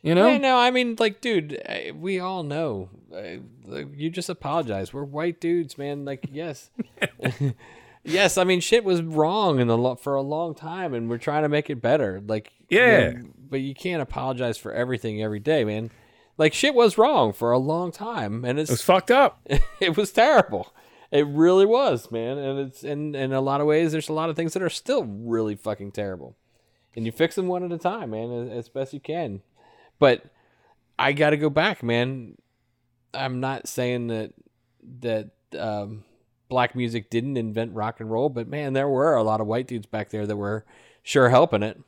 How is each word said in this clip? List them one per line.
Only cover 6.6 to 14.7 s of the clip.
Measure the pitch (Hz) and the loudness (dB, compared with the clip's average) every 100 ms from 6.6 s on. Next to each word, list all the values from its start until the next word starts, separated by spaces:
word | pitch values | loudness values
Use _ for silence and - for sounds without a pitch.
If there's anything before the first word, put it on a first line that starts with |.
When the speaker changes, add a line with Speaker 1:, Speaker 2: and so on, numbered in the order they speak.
| - | -16
Speaker 2:
<laughs> | - - - - - 127 - 139 - - - - _ | -12 -12 -6 -8 -6 -8 -4 -4 -4 -18 -20 -20 _
Yes, | - 170 196 190 | -4 2 2 4
I | |
mean, | 180 180 | 2 2
shit | - 233 | 4 2
was | 202 175 | 4 0
wrong | 165 156 156 208 196 139 | 0 2 2 4 2 4
in | 120 | 4
the | 117 | 4
lo-, | 123 | 2
for | 123 143 | -2 -2
a | 139 | -2
long | 139 151 170 | -2 -4 -4
time, | 147 156 180 175 | -6 -12 -8 -6
and | 120 117 | -4 -4
we're | 120 | -4
trying | - 147 | -2 0
to | 151 | 2
make | 147 151 | 0 -2
it | 131 | -4
better. | 117 151 104 95 | 2 2 0 -4
Like, | 104 110 - _ _ | -6 -6 -6 _ _
you | 196 | 4
Speaker 1:
Yeah. | 247 202 92 | 6 6 4
Speaker 2:
know, | - 120 - 131 | -2 -16 -20 -8
but | 135 | -6
you | 135 | -6
can't | 135 180 170 | -6 -4 -4
apologize | 135 131 127 127 123 110 | -4 -4 -4 -2 -4 -4
for | 107 | -6